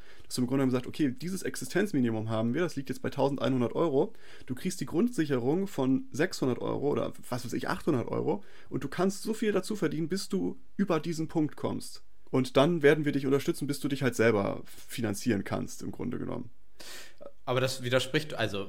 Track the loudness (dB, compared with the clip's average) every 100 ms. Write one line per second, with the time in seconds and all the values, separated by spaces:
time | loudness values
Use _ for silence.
0 | -12 -10 -6 -2 0 2 2 2 -2 0
1 | 0 0 -4 -4 -4 -6 -2 0 2 2
2 | 2 0 0 0 0 0 0 -2 -6 -4
3 | -4 0 0 2 0 2 2 2 2 2
4 | 2 -2 -10 -10 -8 -6 -4 -4 -2 0
5 | 2 2 2 2 2 0 0 0 2 2
6 | 0 0 0 0 0 0 -2 0 0 0
7 | -2 -6 -6 -6 -4 -4 -2 -2 0 0
8 | 0 0 0 -2 -4 -10 -6 -6 -4 0
9 | 0 0 -2 0 2 2 0 0 0 0
10 | 0 -2 -2 0 0 -4 -6 0 2 2
11 | 0 -2 0 0 0 0 -2 -2 -6 -8
12 | -8 -10 -2 0 4 6 6 8 6 6
13 | 4 2 4 4 2 0 -2 -2 -2 0
14 | 2 6 6 6 2 -2 -8 -10 -8 -2
15 | -2 0 2 2 2 -2 -4 -6 -8 -4
16 | -4 -4 -4 -6 -6 -8 -10 -10 -10 -10
17 | -10 -10 -10 -8 -2 0 0 0 2 2
18 | 2 0 0 -2 -2 -2